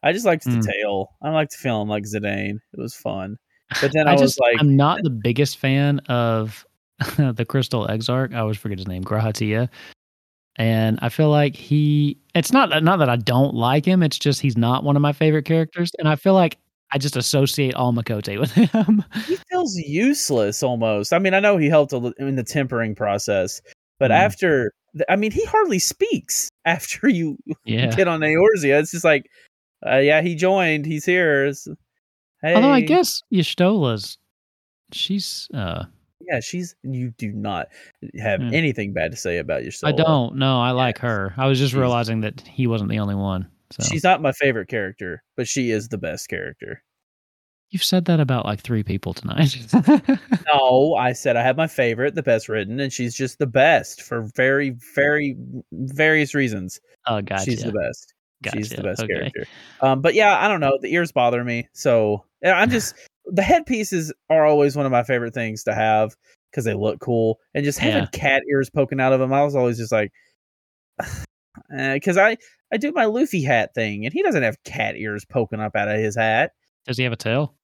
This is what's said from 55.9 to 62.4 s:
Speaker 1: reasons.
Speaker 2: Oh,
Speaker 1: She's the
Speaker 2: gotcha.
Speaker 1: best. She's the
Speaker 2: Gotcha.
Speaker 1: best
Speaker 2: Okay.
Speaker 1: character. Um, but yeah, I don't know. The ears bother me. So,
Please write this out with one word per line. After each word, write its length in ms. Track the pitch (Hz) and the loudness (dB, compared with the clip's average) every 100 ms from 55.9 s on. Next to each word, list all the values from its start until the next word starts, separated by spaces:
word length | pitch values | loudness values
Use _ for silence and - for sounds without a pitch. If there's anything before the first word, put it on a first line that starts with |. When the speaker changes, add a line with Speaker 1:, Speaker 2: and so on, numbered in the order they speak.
| 139 156 156 147 151 | 0 2 2 0 0
Speaker 1:
reasons. 440 | 131 104 90 - _ _ - | -2 -4 -8 -14 _ _ -4
Speaker 2:
Oh, 140 | 110 101 98 | -4 -2 -4
Speaker 1:
She's 280 | 98 113 | -2 -4
the 80 | 113 | -4
Speaker 2:
gotcha. 20 | |
Speaker 1:
best. 400 | 104 65 - - _ _ _ | -4 -4 -8 -18 _ _ _
She's 300 | - 104 107 - | -8 -6 -6 -6
the 60 | |
Speaker 2:
Gotcha. 20 | |
Speaker 1:
best 220 | 98 92 110 | -6 -6 -4
Speaker 2:
Okay. 20 | |
Speaker 1:
character. 400 | 87 - - - - - - | -4 -6 -8 -14 -16 -20 -2
Um, 200 | 135 135 | 0 2
but 120 | 156 202 | 2 4
yeah, 220 | 208 196 | 4 4
I 40 | 202 | 2
don't 120 | 196 | 0
know. 160 | 143 139 | 0 0
The 120 | - | 0
ears 180 | 170 170 | -2 0
bother 320 | - 120 120 | 2 2 0
me. 240 | 123 117 113 | -2 -6 -8
So, 520 | - 143 117 107 104 _ _ | -4 2 2 2 -2 _ _